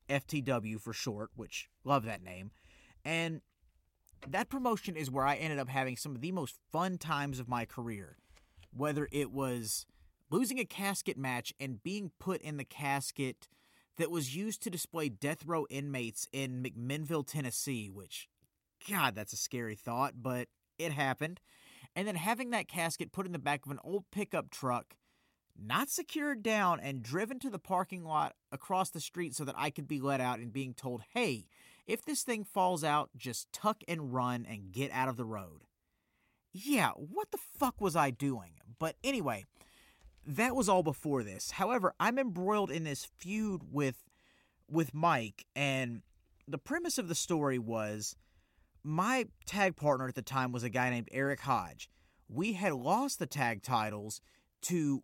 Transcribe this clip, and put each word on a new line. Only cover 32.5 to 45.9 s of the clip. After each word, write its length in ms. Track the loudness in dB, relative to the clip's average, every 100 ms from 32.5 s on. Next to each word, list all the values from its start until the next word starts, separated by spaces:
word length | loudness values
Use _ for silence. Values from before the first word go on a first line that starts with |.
| 2 4 4
out, 280 | 4 2 2 -4
just 360 | -6 -6 -8
tuck 300 | -2 0 0 -2
and 280 | -4 -2
run 320 | 0 2 0 -4
and 260 | -8 -6
get 180 | -4 -2
out 180 | 0 0
of 80 | 0
the 80 | -2
road." 380 | -6 -8 -14 -20 _ _ _ _ _ _ _ _
Yeah, 400 | -6 2 4 4
what 400 | 2 -6 -6 -4
the 60 | -6
fuck 440 | -8 0 0 2
was 120 | 2
I 160 | 4 4
doing? 420 | 2 0 -2 -6 -20 -18 -4
But 180 | -4 -2
anyway, 400 | -2 0 0 -2 -6 -20 -20 -20 -20 _ -20 -16
that 320 | -6 0 2 4
was 140 | 6
all 120 | 6
before 400 | 6 2 0 0
this. 280 | 0 -4 -4
However, 420 | 0 2 4 4 4
I'm 180 | 2 4
embroiled 520 | 2 2 4 4 4
in 140 | 0
this 200 | -2 -4
feud 560 | -6 -12 -4 -2 0 -2 -2
with, 340 | 2 2 0 -8 _ _ _ _ _ -2
with 240 | 2 2
Mike, 500 | 4 4 6 2 -8 -8
and 460 | -2 2 2 0